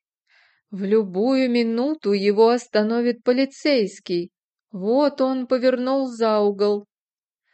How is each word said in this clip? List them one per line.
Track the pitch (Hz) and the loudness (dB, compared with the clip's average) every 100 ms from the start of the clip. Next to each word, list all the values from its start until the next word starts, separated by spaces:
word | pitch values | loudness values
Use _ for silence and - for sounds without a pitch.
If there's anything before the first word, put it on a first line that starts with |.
| _ _ _ _ _ _ _ | _ _ _ _ _ _ _
В | 190 | -8
любую | 196 220 202 180 240 262 254 | 0 0 0 -2 0 2 2
минуту | 240 226 226 269 311 202 | 0 0 -2 -2 -4 -2
его | 202 202 202 226 | 0 2 4 4
остановит | 247 - 214 214 233 240 240 | 2 -2 -2 0 0 -2 -2
полицейский. | - 254 269 - 311 269 190 - - 175 175 _ _ _ _ | 0 0 0 -2 0 2 0 -4 -6 -6 -6 _ _ _ _
Вот | 196 196 254 294 285 | -8 -2 2 0 0
он | 262 262 247 | -2 -2 -2
повернул | 254 254 254 254 269 262 | 0 2 0 0 -2 -4
за | 226 220 214 | -2 0 2
угол. | 208 196 208 208 202 _ _ _ _ _ _ | 0 0 0 -2 -6 _ _ _ _ _ _